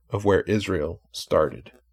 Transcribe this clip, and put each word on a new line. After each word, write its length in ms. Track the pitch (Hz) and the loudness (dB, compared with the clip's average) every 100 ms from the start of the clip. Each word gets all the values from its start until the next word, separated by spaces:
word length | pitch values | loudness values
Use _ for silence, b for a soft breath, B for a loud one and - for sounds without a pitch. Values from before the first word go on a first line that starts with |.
| _ | _
of 140 | 104 | -2
where 160 | 101 95 | 2 2
Israel 600 | - 104 98 90 78 87 _ | 2 -2 -2 -4 -4 -8 _
started. 600 | - - 82 76 62 - _ _ | -16 0 2 2 -2 -18 _ _